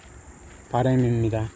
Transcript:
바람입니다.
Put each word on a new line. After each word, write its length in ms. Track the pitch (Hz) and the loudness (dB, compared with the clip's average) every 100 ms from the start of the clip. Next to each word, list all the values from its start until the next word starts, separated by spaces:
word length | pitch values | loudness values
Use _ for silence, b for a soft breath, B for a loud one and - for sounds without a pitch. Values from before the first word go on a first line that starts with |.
| - - - - - - - | -20 -20 -20 -20 -20 -20 -4
바람입니다. 760 | 120 131 127 120 117 113 110 110 | 0 4 4 4 2 2 0 -4